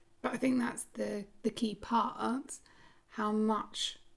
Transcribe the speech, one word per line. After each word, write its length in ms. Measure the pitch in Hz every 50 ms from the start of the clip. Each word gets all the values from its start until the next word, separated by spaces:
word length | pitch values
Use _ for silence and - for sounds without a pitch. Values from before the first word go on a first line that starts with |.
| - _ _ _ -
But 120 | 254 262
I 20 |
think 240 | - 262 262 254 254
that's 240 | 240 - - - - - -
the, 300 | 226 208 208 208 208 202 - - - -
the 80 | 226
key 240 | 214 - 240 214 208
part. 840 | - - - 233 226 208 247 - - 208 220 233 269 302 - - - - - - - - - - - _ _
How 240 | - - 214 214 214
much 640 | 214 214 214 220 208 - - - - - - - - - - -